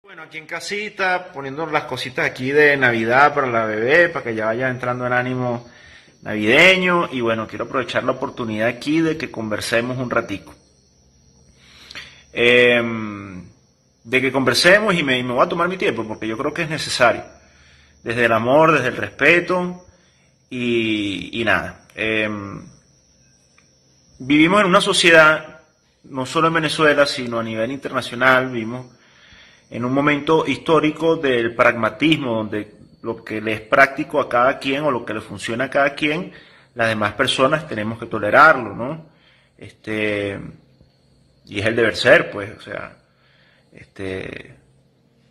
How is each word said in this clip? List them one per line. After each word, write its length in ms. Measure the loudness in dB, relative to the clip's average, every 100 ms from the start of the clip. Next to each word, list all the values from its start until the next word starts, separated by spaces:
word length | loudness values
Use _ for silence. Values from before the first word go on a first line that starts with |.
Bueno, 160 | _ -20
aquí 120 | -16 -16
en 100 | -12
casita, 840 | -12 -8 -8 -8 -4 -2 -2 -4
poniendo 320 | -12 -10 -8
las 200 | -2 -2
cositas 420 | -2 -8 -6 -4 -4
aquí 240 | -4 0
de 260 | 4 6 6
Navidad 560 | 4 2 2 6 6
para 140 | 4 0
la 180 | 0
bebé, 460 | 0 -2 4 4 4
para 120 | 2
que 120 | -6
ya 100 | -4
vaya 240 | -2 -2 -4
entrando 380 | -4 -4 -4 -2
en 80 |
ánimo 520 | -2 -2 -4 -4 -4 -8 -20 -20 -20 _ _
navideño. 880 | -8 -2 2 6 6 4 2 0 -2
Y 120 | -2
bueno, 240 | -2 -2 -4
quiero 180 | -8
aprovechar 400 | -4 -4 -2 -2
la 80 | -2
oportunidad 560 | -4 -6 -8 -6 -2 -2
aquí 320 | -4 -2 0
de 160 | 0 -4
que 140 | -8
conversemos 680 | -8 -6 -6 -2 -2 -2 -6
un 140 | -2
ratico. 440 | -4 -4 -12 -12 -20 _ _ _ _ _ _ _ _ _ _ _ -20 -18 -18 -18 -20 _
Em, 1120 | 0 4 6 6 4 0 -6 -8 -10 -14 -16 -18 _ _ _ _ _
de 160 | -2 0
que 100 | 0
conversemos 640 | 0 0 4 6 6 4
y 80 | 0
me, 140 | 0 -2
y 60 |
me 100 | 0
voy 100 | 0
a 60 | 0
tomar 200 | 0 -4
mi 100 | -2
tiempo, 280 | -2 -2 -8
porque 220 | -8 -6
yo 80 | -4
creo 160 | -6
que 100 | -6
es 60 | -6
necesario. 560 | -6 -6 2 2 2 -8 -20 _ _ _ _ _ _
Desde 240 | -8 0 2
el 60 |
amor, 400 | 2 4 4 4
desde 160 | 4 0
el 100 | -4
respeto 880 | -8 0 4 4 2 -4 -4 -10 -20 _ _ _ _ _ _
y, 920 | -6 -2 0 0 -2 -4 -6 -8 -4
y 40 | 0
nada. 400 | 0 -2 -14 _
Em, 680 | -8 -4 -2 -4 -6 -12 -14 -18 _ _ _ _ _ _ _ _ _ _ _ _ _ _ _
vivimos 420 | 0 4 4 4
en 60 | 4
una 160 | 2
sociedad, 800 | 2 2 6 8 8 4 -4 -20 _ _ _ _
no 220 | -14 -10 -4
solo 220 | 0 2
en 60 |
Venezuela, 520 | 0 -2 2 4 4 2
sino 320 | 0 -6 -6
a 40 |
nivel 300 | -6 -4 -4
internacional, 760 | -6 -6 -6 -6 0 4 4 2
vivimos 380 | -6 -8 -10 -14 _ _ _ _ -20 -20 _ _
en 120 | -6
un 100 | -2
momento 500 | 0 2 0 2 0 0
histórico 680 | -4 2 2 2 0 0 0
del 380 | 0 0 0
pragmatismo, 840 | 0 0 2 -4 0 0 2 0 -4
donde 380 | -4 -6 -8 -18 -20 _
lo 220 | -10 -10
que 160 | -8 -8
le 140 | -6
es 60 | -6
práctico 580 | 0 4 4 2 -4 -2
a 80 | 0
cada 300 | 2 2 0
quien 260 | -4 -2
o 60 | -2
lo 140 | -2
que 100 | -6
le 60 | -10
funciona 440 | -10 -12 -8 -6
a 60 | -2
cada 240 | 0 0
quien, 380 | 0 -4 -4 -8 -16 -20 -20 _
las 140 | -4 -2
demás 260 | 0 -2
personas 520 | -2 -2 2 2 2 -4
tenemos 320 | -6 -6 -8
que 80 | -8
tolerarlo, 720 | -4 4 8 8 6 -2 -8
¿no? 300 | -8 -10 -14 _ _ _ _ _
Este, 840 | -20 _ -8 -2 -2 -2 -4 -8 -14 -18 _ _ _ _ _ _ _ _ -10
y 120 | -4
es 80 | -2
el 80 |
deber 220 | 2 0 2
ser, 340 | 6 6 4
pues, 260 | -8 -12 -14
o 40 |
sea, 380 | -14 -14 -14 -20 _ _ _ _ _ _ _
este, 840 | -20 -20 -12 -10 -10 -10 -14 -18 -20 _ _ _ _ _ _ _